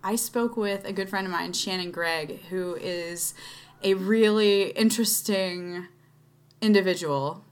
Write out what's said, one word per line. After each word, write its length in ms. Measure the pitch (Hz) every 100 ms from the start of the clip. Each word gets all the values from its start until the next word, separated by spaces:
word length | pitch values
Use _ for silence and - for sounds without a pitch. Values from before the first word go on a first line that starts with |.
I 140 | 190 226
spoke 400 | - 240 233 233
with 300 | 208 196 196
a 80 |
good 160 | 190 190
friend 180 | 202 190
of 40 |
mine, 180 | 175 175
Shannon 400 | 175 - 185 180
Gregg, 540 | 170 170 165 156 - 170
who 300 | 185 180 170
is 540 | - 175 170 170 - - - - - -
a 120 | 190 190
really 720 | 190 220 214 214 208 202 190
interesting 1160 | - 220 214 226 - - 196 185 180 175 175 180 _ _ _ _ _ _ _
individual. 800 | 214 202 185 180 165 139 139 - -